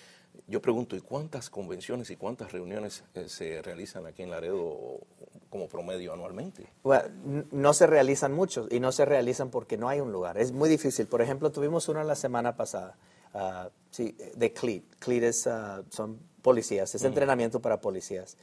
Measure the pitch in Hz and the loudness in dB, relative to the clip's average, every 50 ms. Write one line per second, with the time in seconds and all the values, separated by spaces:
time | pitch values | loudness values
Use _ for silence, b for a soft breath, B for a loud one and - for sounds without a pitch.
0 | b b b b b b - - - - 104 110 - 123 113 120 123 - 104 92 | b b b b b b -20 -20 -10 -6 -6 0 2 2 2 2 -2 -4 -8 -10
1 | - - 123 143 156 160 - - - - - 101 95 85 90 87 - - 123 123 | -8 -8 -8 -8 -6 -8 -10 -10 -12 -10 -10 -10 -8 -8 -10 -8 -6 -6 -6 -6
2 | 113 - 87 - 92 104 123 123 113 87 - 90 90 87 101 107 107 101 - - | -6 -10 -10 -8 -8 -8 -8 -8 -10 -10 -10 -10 -8 -8 -8 -8 -8 -8 -10 -14
3 | - _ - 90 85 82 - - 90 82 80 78 76 92 85 85 95 - - 95 | -16 _ -12 -12 -12 -10 -10 -8 -8 -8 -8 -8 -10 -10 -10 -10 -12 -12 -12 -12
4 | 85 80 80 - 92 90 85 82 82 87 98 92 85 82 76 - - 62 64 - | -14 -12 -12 -12 -10 -8 -8 -6 -4 -2 -2 -2 -2 -4 -6 -8 -10 -10 -12 -12
5 | - - _ - - - - - - _ - 101 87 78 - 92 82 87 92 92 | -14 -20 _ -20 -20 -20 -20 -20 -16 _ -10 -8 -8 -8 -8 -8 -6 -6 -6 -6
6 | 90 82 80 87 87 92 90 104 156 - - - - - _ _ - 135 139 123 | -6 -8 -10 -10 -10 -10 -10 -10 -10 -12 -12 -16 -20 -20 _ _ 4 6 6 6
7 | - 71 - - - 139 139 147 147 - 143 139 139 143 143 - 180 156 160 147 | 6 2 -6 -10 -8 -4 -4 -4 -4 -4 -2 4 6 6 8 10 8 10 10 8
8 | 131 135 139 - 151 135 139 165 190 180 - - 110 - 120 120 127 131 127 - | 8 8 6 2 2 0 2 0 0 0 0 -4 -2 -2 0 2 2 2 4 4
9 | 143 139 147 131 123 123 127 - 135 127 135 120 107 - 113 104 117 123 139 147 | 4 6 6 4 4 2 0 -2 -4 -4 -4 -6 -4 -4 -4 -2 -2 -2 -2 -2
10 | 139 120 101 92 90 87 85 104 117 127 123 135 151 160 156 151 - 135 - - | -2 -2 -2 -2 -4 -2 0 0 0 0 2 2 4 4 4 4 4 0 0 0
11 | 113 - 123 117 117 135 135 135 151 151 143 147 143 147 165 165 - - 151 156 | 0 2 2 2 2 2 0 0 -2 -2 0 0 0 0 0 0 0 0 -2 -2
12 | 156 151 147 - - 127 123 120 117 120 117 - 113 - - 95 92 92 - b | 0 -2 -2 -2 -2 -2 0 0 0 0 0 -2 -4 -4 -6 -8 -8 -10 -14 b
13 | b b b b b b - 101 95 95 92 90 90 92 - _ _ _ - - | b b b b b b -6 -4 -4 -4 -4 -6 -10 -12 -16 _ _ _ -6 -6
14 | 117 110 - - - - - 117 117 110 - - - 120 101 87 - _ _ _ | -6 -6 -6 -10 -14 -14 -2 0 0 0 0 -2 -2 -4 -4 -4 -8 _ _ _
15 | - 127 123 120 117 117 117 - - 123 117 113 107 104 98 98 98 - - - | -2 0 2 4 4 4 2 2 0 -2 -2 -2 -4 -6 -8 -10 -12 -10 -8 -8
16 | 107 110 110 117 - - _ _ - 127 127 113 110 - 104 98 95 - - 107 | -8 -8 -10 -12 -16 -20 _ _ 4 6 6 6 2 0 0 0 0 -2 -2 0
17 | 131 131 - 143 139 139 131 120 117 113 113 117 113 117 107 - - 107 95 92 | 0 0 2 2 2 4 4 2 2 0 0 -2 0 0 0 0 0 0 0 0
18 | - - 98 92 92 - - b | -2 -6 -8 -10 -10 -12 -18 b